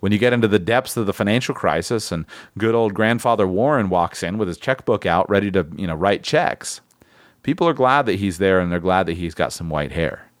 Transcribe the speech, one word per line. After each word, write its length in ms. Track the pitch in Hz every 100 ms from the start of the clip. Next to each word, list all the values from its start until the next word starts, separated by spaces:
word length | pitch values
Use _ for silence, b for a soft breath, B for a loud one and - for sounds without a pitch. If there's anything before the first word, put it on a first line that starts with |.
When 120 | 98
you 60 | 104
get 160 | 120
into 140 | 120 113
the 100 | 101
depths 400 | 87 117 131 -
of 80 | 104
the 80 |
financial 400 | 98 101 113 -
crisis 580 | 143 95 78 87 117 107
and 140 | 87 80 B B -
good 160 | 110
old 180 | 113 113
grandfather 540 | 101 110 117 123 113 95
Warren 420 | 92 127 147 101
walks 340 | 90 82 -
in 140 | 87 104
with 120 | 101
his 100 | 85
checkbook 480 | - 131 - 107 92
out 240 | 85 -
ready 200 | 101 101
to, 140 | 95 78
you 120 | 73 90
know, 80 |
write 280 | 78 92 101
checks, 600 | - 151 170 - - - _ b b b b b
people 240 | - 160 170
are 60 |
glad 320 | 143 127 139
that 120 | 127 92
he's 200 | 98 87
there 240 | 95 92
and 100 | 90
they're 100 | 87
glad 260 | 87 92 90
that 100 | 85
he's 180 | 85
got 180 | 82 78
some 180 | - 82
white 220 | 76 71
hair. 380 | 85 80 - - _